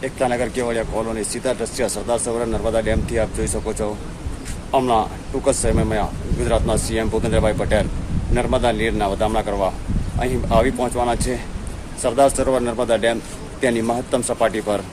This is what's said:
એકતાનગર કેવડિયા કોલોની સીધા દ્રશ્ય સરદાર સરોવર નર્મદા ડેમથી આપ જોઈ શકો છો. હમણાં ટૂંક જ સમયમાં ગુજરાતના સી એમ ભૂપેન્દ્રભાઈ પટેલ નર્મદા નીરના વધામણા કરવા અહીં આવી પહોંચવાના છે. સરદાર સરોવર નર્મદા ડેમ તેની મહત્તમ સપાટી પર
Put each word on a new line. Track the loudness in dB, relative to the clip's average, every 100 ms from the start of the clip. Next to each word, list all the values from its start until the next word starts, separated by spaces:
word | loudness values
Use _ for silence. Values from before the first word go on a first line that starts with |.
| -6
એકતાનગર | -2 0 0 0
કેવડિયા | -2 -2 0 -2
કોલોની | -2 -2 -4
સીધા | -4 -4 -2
દ્રશ્ય | -2 -4 -2 -2
સરદાર | -2 -2 -2
સરોવર | 0 -2 0
નર્મદા | 0 0 0
ડેમથી | 2 0 0 0
આપ | 0 -2
જોઈ | -2
શકો | -2 -4 -2
છો. | -4 -4 -8 -8 -8 -8 -6 -8 0
હમણાં | 0 4 2 2 -4
ટૂંક | -6 -2 0
જ |
સમયમાં | 2 2 2 2 0 -2 -4 -2 0
ગુજરાતના | 2 2 2 2
સી | 0 0
એમ | 0
ભૂપેન્દ્રભાઈ | 0 2 4 4 2
પટેલ | 2 2 2 -2 -2 -2 2 2
નર્મદા | 4 2 2
નીરના | 2 0 0 0
વધામણા | 0 0 0
કરવા | 0 0 0 -2 -2 -2 0 -2
અહીં | 0 0 2
આવી | 4 4 0
પહોંચવાના | -2 0 0 0
છે. | -2 -4 -6 -8 -8 -10 -10 -2
સરદાર | -2 4 4
સરોવર | 4 2 2
નર્મદા | 0 -2 2 2
ડેમ | 2 0 -4 -12 -12 -2
તેની | 0 2
મહત્તમ | 0 -2 0 -2
સપાટી | -2 0 0 0
પર | -2 -2 -2